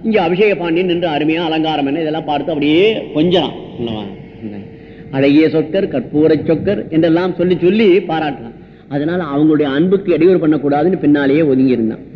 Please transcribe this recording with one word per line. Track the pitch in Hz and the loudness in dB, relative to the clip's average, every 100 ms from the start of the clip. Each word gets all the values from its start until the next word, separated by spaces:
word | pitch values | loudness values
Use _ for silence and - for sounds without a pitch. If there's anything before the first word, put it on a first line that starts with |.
இங்க | 226 214 | -2 0
அபிஷேக | 165 180 214 190 | 0 2 2 0
பாண்டியன் | 170 165 185 | -2 -2 0
நின்று | 170 170 | 0 -2
அருமையா | 147 151 160 | -2 -2 -2
அலங்காரம் | 170 160 160 151 139 | -2 -2 -2 -2 -2
என்ன | 151 | -2
இதெல்லாம் | 156 160 156 | -4 -4 -4
பார்த்து | 143 143 | -4 -2
அப்படியே | 151 147 160 208 214 - - | -2 2 4 2 0 -4 0
கொஞ்சலாம் | 175 175 135 - - - | 2 2 0 -6 -14 -8
அல்லவா? | 117 110 101 98 - - 110 101 98 - - - - | -8 -6 -10 -14 -18 -14 -14 -12 -16 -18 -20 -20 -6
"அழகிய | 135 139 147 156 | 0 4 4 4
சொக்கர், | 156 156 147 160 | 2 0 -2 -2
கற்பூர | 143 113 147 156 156 151 | -4 -4 2 2 2 0
சொக்கர்" | 151 156 175 - | -2 -2 -4 -2
என்றெல்லாம் | 160 170 165 185 175 | 0 2 2 0 -2
சொல்லி | 180 175 | -2 0
சொல்லி | 175 214 220 185 | 2 2 4 2
பாராட்டலாம். | 175 160 151 127 113 - - - - | 0 -4 -4 -6 -12 -18 -20 -20 -8
அதனால | 143 151 180 | -4 -2 -4
அவங்களுடைய | 156 139 156 151 | -4 2 2 4
அன்புக்கு | 143 139 180 196 185 | 2 0 2 2 0
இடையூறு | 156 170 180 156 | 2 4 4 2
பண்ணக்கூடாதுன்னு | 151 143 143 165 180 | 0 0 0 0 0
பின்னாலேயே | 147 147 139 147 | 2 2 2 2
ஒதுங்கி | 156 131 131 | 2 2 2
இருந்தான். | 117 110 113 - | 2 -2 -6 -12